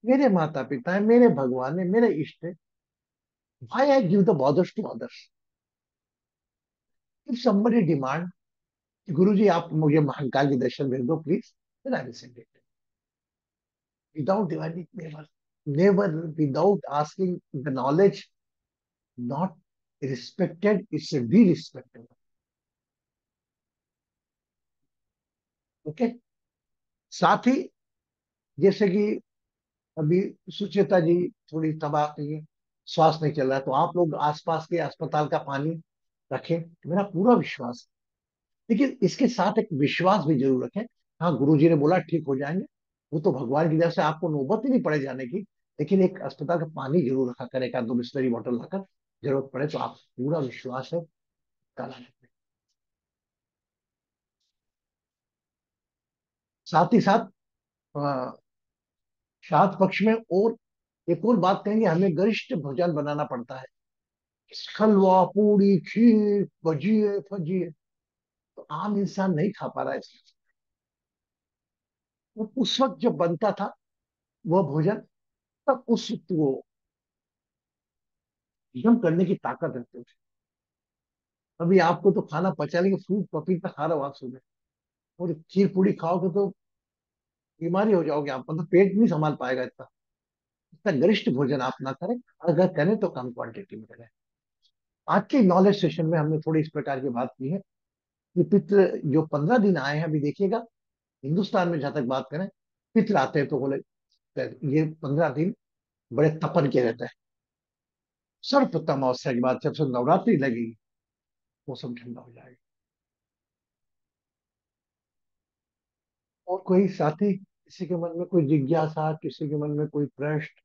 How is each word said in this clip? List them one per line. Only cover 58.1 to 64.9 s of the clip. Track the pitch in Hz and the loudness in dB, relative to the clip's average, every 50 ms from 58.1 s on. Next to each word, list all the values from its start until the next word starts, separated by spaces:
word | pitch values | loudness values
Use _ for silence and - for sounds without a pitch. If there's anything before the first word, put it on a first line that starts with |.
| 139 131 127 123 - - _ _ _ _ _ _ _ _ _ _ _ _ _ _ _ _ _ _ _ _ - | -2 -4 -6 -8 -12 -16 _ _ _ _ _ _ _ _ _ _ _ _ _ _ _ _ _ _ _ _ -6
श्राद्ध | - 165 147 - 190 190 - | 0 4 4 4 4 4 2
पक्ष | 190 190 - - | 2 2 2 0
में | 196 220 220 226 - _ | 2 2 2 0 -2 _
और | 170 190 214 226 233 _ _ _ _ _ _ _ _ _ _ - | 0 2 2 2 0 _ _ _ _ _ _ _ _ _ _ -4
एक | 170 165 180 | -4 0 2
और | 226 247 | 2 2
बात | 190 170 185 202 196 - | 4 2 2 0 0 -2
कहेंगे, | 202 208 220 226 | -2 0 2 2
हमें | 180 160 170 190 196 156 | 2 2 2 2 2 2
गरिष्ठ | 165 190 226 208 - - - 262 | 2 0 0 0 -2 -6 -8 -8
भोजन | 165 131 143 135 147 175 175 156 | -6 -6 -6 -2 -2 -2 0 -2
बनाना | 151 143 147 147 147 147 | -4 -4 -4 -4 -4 -4
पड़ता | - 135 120 120 - 131 131 | -6 -6 -10 -10 -12 -14 -16
है। | - - _ _ _ _ _ _ _ _ _ _ _ _ _ _ _ _ - - - - - - | -16 -20 _ _ _ _ _ _ _ _ _ _ _ _ _ _ _ _ -18 -18 -16 -16 -2 2
हलवा, | 214 220 | 4 4